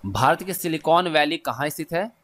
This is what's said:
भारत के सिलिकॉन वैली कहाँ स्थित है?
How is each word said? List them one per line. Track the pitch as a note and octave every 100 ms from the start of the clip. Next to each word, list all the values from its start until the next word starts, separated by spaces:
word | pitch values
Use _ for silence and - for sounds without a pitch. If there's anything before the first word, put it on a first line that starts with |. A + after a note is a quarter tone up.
| G2
भारत | G2 C3 E3
के | F#3+
सिलिकॉन | F3+ E3+ D#3+ D#3 E3+ F3+
वैली | D#3 D3 D#3+
कहाँ | - A#2 D3
स्थित | - D#3
है? | E3 G#3+ _